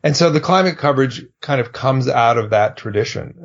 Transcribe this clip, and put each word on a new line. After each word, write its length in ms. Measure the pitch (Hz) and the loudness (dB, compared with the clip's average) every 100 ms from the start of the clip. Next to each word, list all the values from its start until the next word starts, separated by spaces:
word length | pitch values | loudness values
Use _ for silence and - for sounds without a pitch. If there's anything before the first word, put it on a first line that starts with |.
And 120 | 151 147 | 0 2
so 140 | 170 | 2
the 100 | 151 | 2
climate 380 | 151 185 185 - | 2 2 2 0
coverage 480 | 147 135 135 - - _ | 0 2 0 -2 -16 _
kind 180 | - 139 | -4 -2
of 140 | 117 | -2
comes 340 | - 127 131 127 | -4 -2 0 0
out 300 | 135 117 120 | 2 2 2
of 140 | 107 | 2
that 260 | 107 107 - | 2 0 -2
tradition. 640 | 117 104 - - - - | -6 -4 -4 -6 -12 -14